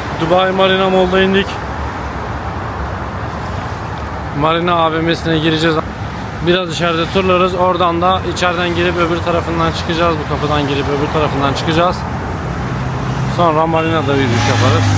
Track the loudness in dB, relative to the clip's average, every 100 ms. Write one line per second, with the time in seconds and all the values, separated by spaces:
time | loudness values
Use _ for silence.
0 | -6 -2 2 4 4 2 2 4 4 4
1 | 4 4 4 2 0 -4 -8 -6 -6 -6
2 | -8 -8 -8 -6 -6 -6 -6 -6 -6 -6
3 | -6 -6 -6 -6 -6 -6 -6 -6 -8 -8
4 | -8 -8 -6 -2 0 0 0 2 2 2
5 | 0 0 0 2 2 2 2 0 -2 -6
6 | -8 -6 -8 -4 0 2 0 -2 0 0
7 | 0 0 2 4 2 2 0 2 2 2
8 | 2 0 -2 -2 0 0 -2 0 0 2
9 | 0 0 0 -2 0 0 0 -2 -2 0
10 | 0 0 -2 -2 0 0 0 0 0 0
11 | 0 0 0 0 0 0 0 2 2 0
12 | -4 -4 -4 -6 -4 -4 -4 -4 -4 -4
13 | -4 -2 -2 2 2 4 2 2 2 0
14 | 2 2 2 2 4 4 4 4 4